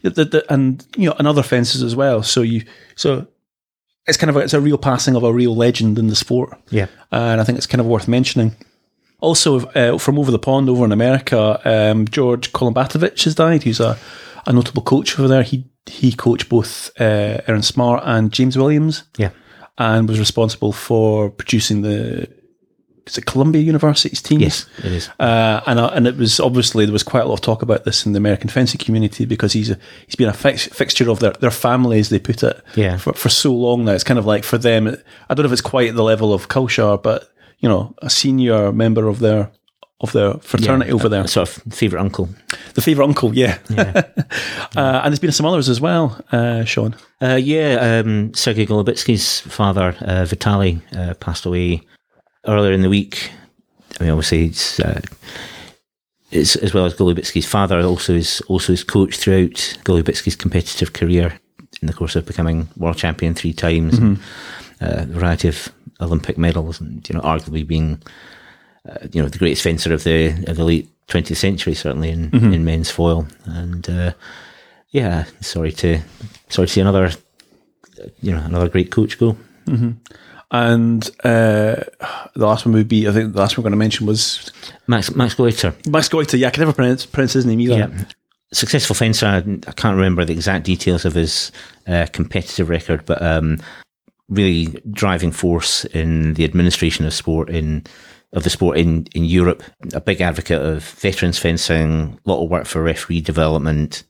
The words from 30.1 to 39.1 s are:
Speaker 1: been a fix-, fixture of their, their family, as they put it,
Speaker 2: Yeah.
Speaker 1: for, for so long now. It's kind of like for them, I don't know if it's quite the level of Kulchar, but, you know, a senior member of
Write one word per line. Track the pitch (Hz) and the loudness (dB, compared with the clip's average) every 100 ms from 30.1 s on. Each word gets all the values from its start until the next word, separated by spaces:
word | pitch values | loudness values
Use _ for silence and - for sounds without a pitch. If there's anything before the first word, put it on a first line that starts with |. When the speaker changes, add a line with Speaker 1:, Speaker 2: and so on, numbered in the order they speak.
| - | -2
Speaker 1:
been | 117 | 0
a | |
fix-, | 104 143 123 - | 2 0 0 -8
fixture | - - - 117 | -4 -2 2 2
of | 110 | 2
their, | 110 | 0
their | - 123 | 2 -2
family, | 117 123 127 123 110 | 0 0 2 4 2
as | 104 | 2
they | 101 | 0
put | - 113 | -2 0
it, | 117 - - - | 0 -2 -6 0
Speaker 2:
Yeah. | 98 92 | 0 0
Speaker 1:
for, | - | -4
for | - - | -2 -2
so | - 147 | 0 2
long | 120 120 120 110 | 2 2 2 2
now. | |
It's | 95 | 0
kind | - 120 | 2 0
of | 104 | 2
like | 104 | 0
for | - 117 | 0 0
them, | 117 113 110 - _ - - | 2 2 0 -4 _ -20 -6
I | |
don't | 131 | -2
know | 147 | 0
if | |
it's | 123 | 0
quite | - 131 117 117 | -2 0 0 2
the | |
level | 110 110 110 | 2 2 2
of | 98 - | 0 0
Kulchar, | 135 127 - 107 101 | -2 0 0 2 2
but, | 110 110 - _ _ _ | 0 -2 -6 _ _ _
you | 117 | 0
know, | 95 110 - | 0 -2 -10
a | 135 | -4
senior | - 143 131 123 110 101 | -2 0 2 2 2 2
member | 110 113 113 | 2 2 2
of | 110 | 0